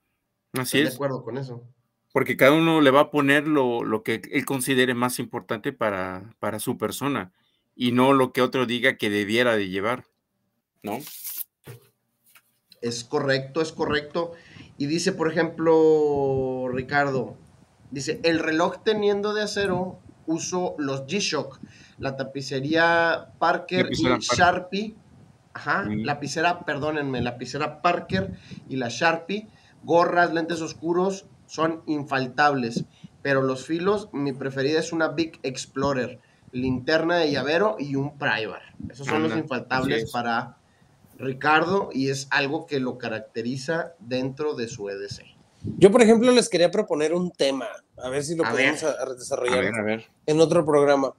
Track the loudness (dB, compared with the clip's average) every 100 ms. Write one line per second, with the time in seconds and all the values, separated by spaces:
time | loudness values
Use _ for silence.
0 | _ _ _ _ _ -6 -2 0 0 -2
1 | -6 -6 -8 -10 -10 -12 -18 _ _ _
2 | _ -4 -2 4 6 6 4 6 6 6
3 | 4 2 4 2 2 2 2 0 -2 -2
4 | -2 -4 -2 -4 -2 -4 0 2 2 2
5 | -2 -2 -8 -8 -8 -6 -6 -2 -2 0
6 | -4 -8 -12 -6 -6 -4 -6 -4 -4 -4
7 | -4 -4 -6 _ _ _ _ -4 0 4
8 | 6 6 4 2 0 2 0 0 0 0
9 | 0 0 0 2 2 2 -2 -4 -4 -6
10 | -10 _ _ _ _ _ _ _ -10 -10
11 | -10 -14 -14 -12 -14 _ -20 -20 _ _
12 | _ _ _ _ _ _ _ -8 -6 -6
13 | -4 -2 2 0 0 -4 -4 -2 -2 -2
14 | -2 -6 -6 -10 -20 -20 -20 -8 -4 0
15 | -2 0 0 0 -2 0 4 6 6 6
16 | 4 2 0 0 -2 -2 -4 -6 -2 0
17 | 2 0 -4 -10 -20 _ _ _ -14 -8
18 | -6 0 2 2 2 2 2 0 0 2
19 | 2 2 0 -2 -2 -2 -2 -2 -4 -10
20 | -20 -16 -4 -4 -2 -2 -4 -4 -4 -4
21 | -4 -4 -2 -2 -4 -12 -20 -20 -20 -8
22 | -8 -6 -8 -8 -6 -6 0 2 4 4
23 | 2 0 -6 -2 0 0 -2 -2 0 0
24 | 2 2 0 4 4 4 -4 -6 -6 -10
25 | -20 -20 -20 _ _ -12 -2 -2 -2 -4
26 | -4 -6 -6 0 0 0 -4 -4 -2 -2
27 | -4 -2 -4 -6 -10 -6 -6 0 0 0
28 | -2 -4 -4 -10 -16 -18 -10 -6 -6 0
29 | 0 0 -4 -8 -8 -20 _ _ 2 4
30 | 4 4 2 2 -2 -4 -6 -6 -2 0
31 | 0 -2 -12 -20 -14 -2 -2 -2 -4 -4
32 | -2 -2 -2 2 4 4 -2 -4 -8 _
33 | -20 _ 0 2 2 -2 -4 -2 0 0
34 | -2 -4 -4 -4 -6 -2 0 0 0 0
35 | 0 0 -4 -4 -8 -8 -10 -2 0 0
36 | -4 -8 _ _ -12 -4 -2 -2 2 2
37 | 2 2 2 0 0 2 2 -2 -4 -4
38 | -4 -4 -2 -2 -4 -10 -18 -16 -16 -10
39 | -2 0 0 -2 -4 -6 -2 -2 0 -2
40 | -2 -4 -2 -2 -4 -16 _ _ _ _
41 | _ -10 -8 -2 4 4 4 -2 -2 -4
42 | -2 -2 -2 0 0 -4 -4 -4 -4 -6
43 | -6 -8 -8 -8 -6 -6 -4 -4 -4 -12
44 | -6 -4 -4 -4 -4 -4 -8 -8 -8 -8
45 | -10 -12 -18 _ _ _ -8 6 8 8
46 | 6 6 6 4 4 2 2 2 -2 0
47 | 0 0 -4 -2 -2 0 -6 -12 _ -12
48 | -6 -6 -4 -2 0 2 0 0 -4 -4
49 | -6 -8 -6 -2 0 2 0 -2 -2 -4
50 | -8 _ 0 4 4 4 4 4 6 4
51 | 2